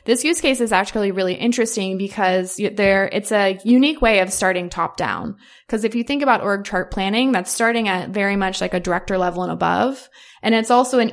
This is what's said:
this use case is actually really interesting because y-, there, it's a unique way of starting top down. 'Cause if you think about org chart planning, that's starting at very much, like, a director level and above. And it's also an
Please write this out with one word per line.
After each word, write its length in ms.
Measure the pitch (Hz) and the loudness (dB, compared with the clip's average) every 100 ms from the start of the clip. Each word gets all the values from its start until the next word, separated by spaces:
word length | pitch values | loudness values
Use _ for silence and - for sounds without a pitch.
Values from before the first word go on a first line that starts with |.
| - | -2
this 180 | 254 | 0
use 160 | 302 339 | 0 0
case 220 | 302 254 | 0 0
is 100 | 226 | 2
actually 380 | 185 202 220 202 | 0 0 -2 -2
really 240 | 190 185 | 0 -2
interesting 640 | 180 240 240 226 220 190 190 | 0 0 0 0 -2 -4 -4
because 580 | 196 214 185 185 185 - | -6 -2 0 2 -2 -4
y-, 140 | 208 | -4
there, 320 | 208 196 196 196 | 0 2 2 0
it's 180 | - 202 | -2 0
a 280 | 214 196 190 | 2 2 0
unique 360 | 220 254 285 311 | 4 6 4 4
way 200 | 226 202 | 2 4
of 120 | 185 | 2
starting 380 | - 190 185 175 | 0 0 0 -4
top 260 | - 165 - | -4 -4 -4
down. 400 | 139 92 214 202 - - - | -4 -4 -8 -12 -18 -20 -6
'Cause 160 | 226 | -4
if 100 | 220 | -2
you 100 | 233 | -2
think 180 | 233 285 | -2 0
about 200 | 277 220 | 2 2
org 220 | 202 202 | 0 -4
chart 260 | 202 185 185 | -2 -4 -4
planning, 420 | 208 190 220 262 | -4 -2 0 2
that's 200 | 208 185 | 0 -2
starting 340 | - 233 233 208 | 0 0 0 0
at 240 | 185 - | -2 -4
very 240 | 202 196 | -2 0
much, 280 | 196 190 190 | 0 -2 -2
like, 100 | 185 | -4
a 80 | 180 | -2
director 380 | 180 180 - 190 | -2 -4 -2 -2
level 240 | 180 170 | -2 -2
and 100 | 180 | -4
above. 560 | 165 170 175 240 269 - - - - | -2 0 2 0 -2 -12 -20 -20 -6
And 120 | 214 | 0
it's 160 | 220 226 | 0 4
also 300 | 247 247 254 | 2 4 2
an 120 | 226 | 0